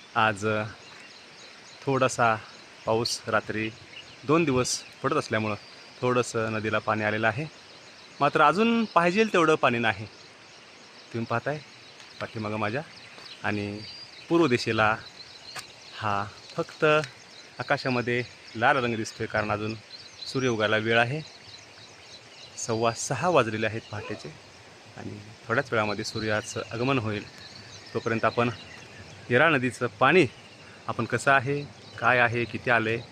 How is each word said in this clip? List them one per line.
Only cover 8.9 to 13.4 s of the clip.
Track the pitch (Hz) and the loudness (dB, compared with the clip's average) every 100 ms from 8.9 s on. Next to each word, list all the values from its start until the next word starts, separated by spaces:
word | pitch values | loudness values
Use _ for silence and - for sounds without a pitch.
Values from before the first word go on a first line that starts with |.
| - 175 190 | 2 4 2
तेवढं | 220 185 156 | 2 4 4
पाणी | 156 139 120 | 4 4 2
नाही. | 113 101 107 - - - - - - - - - - | 0 -2 -6 -14 -20 -20 -20 -20 -20 -20 -20 -20 -10
तुम्ही | 120 113 | -8 -2
पाहताय | 120 135 147 - - - - - - | -2 -2 -8 -10 -20 -20 -20 -20 -12
पाठीमागं | 104 113 107 107 | -10 -8 -6 -2
माझ्या | 107 123 160 - - - - - | -2 -4 -8 -16 -20 -20 -20 -8